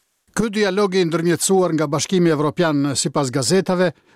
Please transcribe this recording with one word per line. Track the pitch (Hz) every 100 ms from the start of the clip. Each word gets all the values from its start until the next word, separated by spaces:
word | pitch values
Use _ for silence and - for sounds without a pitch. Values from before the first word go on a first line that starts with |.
| _ _ _ -
Ky | 226
dialog | 208 208 185 202 190
i | 175
ndërmjetësuar | 165 170 160 - 190 180 160
nga | 151
Bashkimi | 147 - 190 170
Evropian, | 147 151 - 170 147 143 131
sipas | 160 156 139
gazetave, | 143 123 185 185 180 180 - _